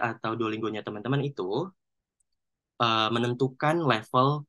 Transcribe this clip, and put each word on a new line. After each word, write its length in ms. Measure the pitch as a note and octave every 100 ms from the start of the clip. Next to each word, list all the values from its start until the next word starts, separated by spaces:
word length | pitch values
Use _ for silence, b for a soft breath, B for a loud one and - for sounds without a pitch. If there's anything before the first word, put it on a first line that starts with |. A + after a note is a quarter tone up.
atau 340 | A#2 A2+ A2+
Duolingo-nya 480 | A2+ A2 G#2+ G#2+ G#2+
teman-teman 400 | G#2 G#2 A2 C#3
itu, 480 | C#3+ C#3 F#2 A2 F#3 - _ _ _ _ _ _ _ _ _ -
eh, 260 | A#2 A2+ G#2+
menentukan 640 | A#2 A#2+ B2 C3 C3 D3+ E3
level 640 | D#3 A2 G#2+ B2+ C3+ D3